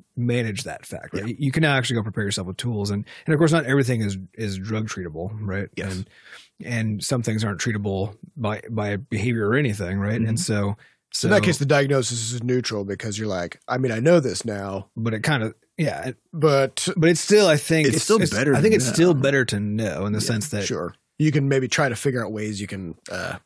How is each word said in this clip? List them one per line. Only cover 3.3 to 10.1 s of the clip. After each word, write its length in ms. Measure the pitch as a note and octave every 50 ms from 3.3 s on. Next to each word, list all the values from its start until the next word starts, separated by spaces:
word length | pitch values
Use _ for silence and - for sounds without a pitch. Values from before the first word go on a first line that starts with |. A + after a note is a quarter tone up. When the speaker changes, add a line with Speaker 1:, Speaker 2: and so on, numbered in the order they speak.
Speaker 1:
of 60 | D#3 C#3+
course, 140 | E3+ D3+
not 120 | E3 E3 C#3
everything 380 | B2+ C3+ C#3 B2+ A#2+ B2+ A2+
is, 160 | A2 G2+ G2 F#2+ F#2 - _
is 240 | A2+ A2+ G2+ F#2+ F#2+
drug 300 | G2 A2 A2 G#2+ A2 G#2+
treatable, 420 | - F#2+ F2+ D#2+ D2+ D#2+ F2 G#2 A2 G#2+
right? 280 | G#2+ G2 F#2 G2+ G2 - -
Speaker 2:
Yes. 180 | - - G2 F#2+
Speaker 1:
And, 160 | F#2 - - _ - - - - - - _ _ - -
and 400 | - A#2+ A2+ A2 A2 G#2 G2+ -
some 180 | - C3+ B2
things 220 | A#2 A#2 G#2+ G#2+ A2+
aren't 160 | G2+ G2+ E2
treatable 560 | - B2 G#2+ G#2 G2+ G2+ G2 F#2+ G2 G#2 - - - - _
by, 240 | D3 A2 G#2 G#2+ - - -
by 260 | A#2 G#2+ G#2 G2+ G2+
behavior 520 | F#2 - - A2+ G2+ G#2+ B2+ A#2 A2+ G#2 G2+
or 60 | A#2+
anything, 440 | C#3+ D3 A#2 G2+ G#2 F#2 F2 G2 G2
right? 220 | G2 G#2